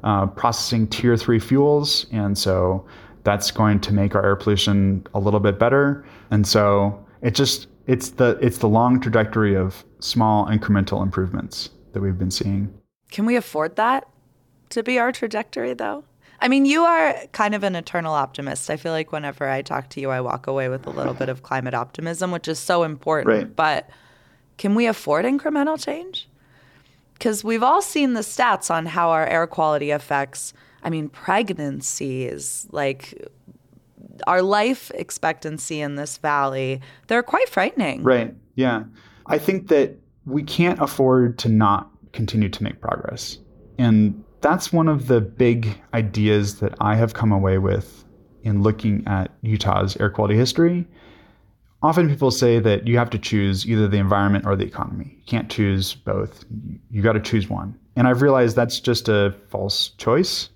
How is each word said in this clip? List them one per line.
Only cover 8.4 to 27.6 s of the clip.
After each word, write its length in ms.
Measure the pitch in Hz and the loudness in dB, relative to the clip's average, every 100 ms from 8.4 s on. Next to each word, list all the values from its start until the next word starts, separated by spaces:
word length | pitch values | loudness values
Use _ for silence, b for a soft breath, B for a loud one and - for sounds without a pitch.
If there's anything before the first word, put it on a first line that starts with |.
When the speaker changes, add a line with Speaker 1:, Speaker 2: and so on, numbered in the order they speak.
Speaker 1:
it's 180 | 123 - | 0 2
the 100 | 113 | 2
long 320 | 107 120 123 | 4 4 2
trajectory 540 | 117 113 110 113 107 | 2 2 2 2 2
of 300 | 95 92 - - _ | 2 0 -4 -18 _
small 460 | - 127 110 107 - | -4 0 2 2 2
incremental 560 | 107 - 104 95 104 | 0 2 2 2 -2
improvements 680 | 98 - 92 - - - - - - | -2 -2 -4 -4 -8 -10 -12 -14 -12
that 80 | - | -6
we've 180 | 98 92 | -4 -2
been 120 | 92 | -2
seeing. 420 | 95 98 98 101 - _ _ _ | -2 -2 -2 -4 -8 _ _ _
Speaker 2:
Can 160 | - 214 | -4 0
we 100 | 240 | 0
afford 400 | - 151 160 170 | -2 -4 -4 0
that 320 | 226 269 - _ _ _ _ _ _ | 0 0 -4 _ _ _ _ _ _
to 120 | - | -6
be 160 | 226 254 | -2 0
our 140 | 240 | 0
trajectory, 640 | 254 233 208 214 - 247 | -2 -6 -6 -8 -8 -6
though? 300 | 240 220 226 - _ b b | -6 -8 -8 -14 _ b b
I 80 | 240 | 0
mean, 160 | 269 277 | 4 4
you 160 | 302 | 4
are 300 | 339 330 311 - - | 4 4 2 0 -8
kind 220 | - 208 | -2 -2
of 100 | 208 | 0
an 100 | 196 | -2
eternal 400 | 180 165 175 165 | -4 -6 -6 -2
optimist. 560 | 151 135 - 139 139 - | -2 -2 -6 -10 -8 -8
I 60 | 156 | -8
feel 160 | 170 | -4
like 180 | 160 156 | -6 -6
whenever 360 | 156 147 135 139 | -8 -8 -6 -4
I 140 | 135 | -4
talk 260 | 147 131 131 | -4 -8 -8
to 100 | - | -10
you, 100 | 135 | -4
I 100 | 131 | -4
walk 260 | 123 135 131 | -4 -6 -4
away 220 | 135 131 | -4 -4
with 180 | 131 131 | -6 -8
a 40 | |
little 240 | 143 135 | -6 -6
bit 140 | 127 131 | -4 -6
of 140 | 131 | -8
climate 320 | - 131 127 | -6 -6 -4
optimism, 560 | 123 123 - 160 170 185 | -6 -6 -8 -8 -6 -6
which 160 | 175 - | -6 -6
is 100 | 156 | -8
so 260 | - 175 | -2 0
important. 440 | 165 147 - 156 131 107 | 0 -4 -2 0 2 0
Speaker 1:
Right. 200 | - - | 0 -2
Speaker 2:
But 340 | 156 147 - b b b b b b - | 0 0 -6 b b b b b b -8
can 180 | 196 | -2
we 120 | 208 233 | 0 0
afford 380 | 214 - 151 | -2 -2 0
incremental 580 | 220 277 311 302 285 311 | 2 0 -2 -2 -2 -2
change? 440 | - 302 359 370 - _ b b b b b b b _ | -6 -8 -10 -14 -16 _ b b b b b b b _
'Cause 240 | 240 208 | -4 -2
we've 200 | 208 226 | -2 0